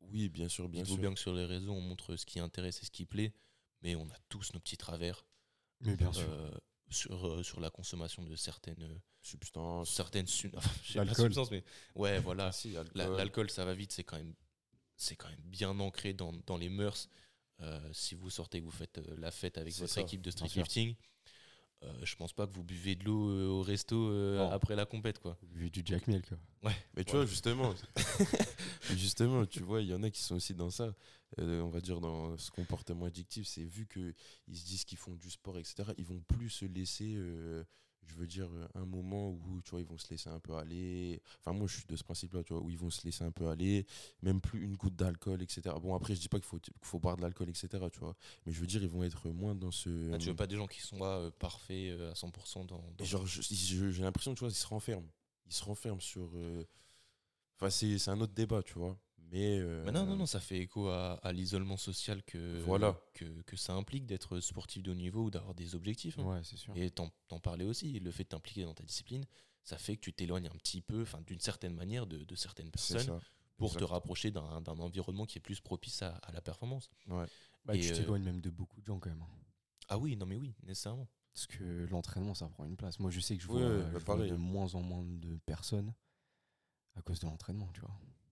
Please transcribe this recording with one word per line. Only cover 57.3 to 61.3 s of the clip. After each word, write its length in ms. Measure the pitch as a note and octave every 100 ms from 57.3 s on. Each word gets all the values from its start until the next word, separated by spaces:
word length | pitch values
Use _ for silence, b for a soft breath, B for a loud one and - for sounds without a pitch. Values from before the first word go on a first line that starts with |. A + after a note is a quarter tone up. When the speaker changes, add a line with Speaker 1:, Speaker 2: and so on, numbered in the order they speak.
| b _ -
Speaker 1:
Enfin, 140 | G2
c'est, 280 | - G#2+ G2+
c'est 120 | G2+
un 100 | G2+
autre 140 | A2
débat, 280 | G2 G#2+ G#2+
tu 120 | -
vois. 240 | F2 F2 F#2+ - - E2
Mais, 280 | F2+ G#2 G2
euh, 240 | F2 E2
Speaker 2:
Mais 60 | E2
non, 160 | D#3 G3
non, 100 | G3
non, 100 | E3+
ça 120 | G2
fait 200 | - F#2
écho 300 | F2+ G#2 G2
à, 260 | F2+ F2+
à 180 | F2+ F#2